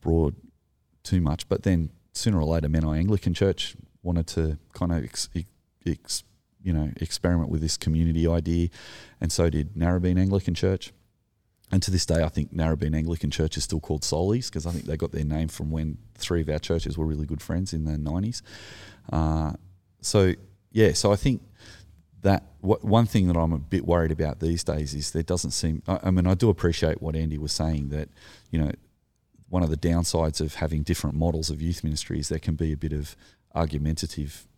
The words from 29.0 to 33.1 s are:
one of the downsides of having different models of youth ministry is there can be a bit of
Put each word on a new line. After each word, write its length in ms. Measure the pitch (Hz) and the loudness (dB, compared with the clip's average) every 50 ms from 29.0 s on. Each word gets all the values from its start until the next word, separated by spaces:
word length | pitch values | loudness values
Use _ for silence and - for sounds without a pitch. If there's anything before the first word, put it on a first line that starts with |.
| _ _ _ _ _ _ _ _ - - | _ _ _ _ _ _ _ _ -10 -4
one 160 | 90 90 87 | 0 0 2
of 60 | 78 | 2
the 60 | 78 | 2
downsides 640 | 76 - 85 85 85 85 - - 82 80 78 76 - | 0 2 2 4 4 2 2 2 2 2 0 0 -2
of 160 | 80 76 - | -4 -4 -4
having 280 | - 85 78 80 76 73 | -4 -4 -2 0 0 0
different 320 | - 87 - - 73 71 | 0 0 0 0 -2 0
models 340 | 76 78 87 80 80 80 - | 0 2 2 0 0 -2 -4
of 100 | 78 73 | -4 -2
youth 220 | 80 85 85 - - | -2 -2 -2 -2 -2
ministry 380 | 78 76 76 - - 82 78 | -4 -4 -4 -4 -4 -4 -4
is 80 | 73 - | -4 -4
there 100 | 82 80 | -4 -2
can 160 | - - 80 | -2 -2 -2
be 180 | 73 85 80 76 | 0 0 0 -2
a 40 | |
bit 160 | 73 82 76 73 | -2 -2 -4 -4
of 240 | 73 73 - | -4 -6 -6